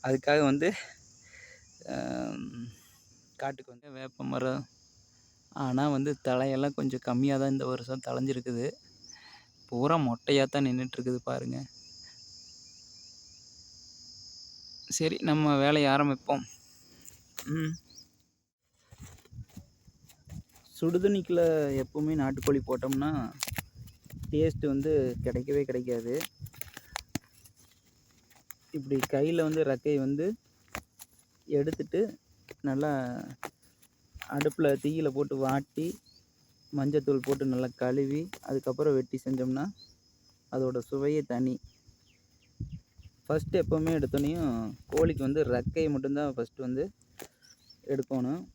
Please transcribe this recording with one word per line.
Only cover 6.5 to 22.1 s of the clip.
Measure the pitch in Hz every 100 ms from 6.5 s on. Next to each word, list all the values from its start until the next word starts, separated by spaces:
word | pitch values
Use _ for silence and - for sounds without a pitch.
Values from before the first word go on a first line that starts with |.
| 135 139 139
கொஞ்சம் | 139 127
கம்மியா | - 123 139 135
தான் | 139
இந்த | 135 127
வருஷம் | 127 123 131 127
தழைஞ்சிருக்குது. | 127 135 127 123 117 135 - - - - - - - _ _ -
பூரா | 120 139 165
மொட்டையா | 135 117 - 139 135
தான் | 143 139
நின்னுட்டு | 127 127 -
இருக்குது | 127 123
பாருங்க. | 123 127 123 127 135 - - - - - - - - - - - - - - - - - - - - - - - - - - - - - - - -
சரி, | - 160 -
நம்ம | 160 151 151 143
வேலையை | 139 151 143
ஆரம்பிப்போம். | 139 143 135 - 143 - - - - - - - - _ - -
ம். | 156 156 165 _ - - _ _ _ _ _ _ _ _ - - - - - - - - _ - _ - - - - - - - -
சுடுதண்ணிக்குள்ள | 165 175 196 202 170 175 170 160 143 135
எப்பவுமே | 131 151 151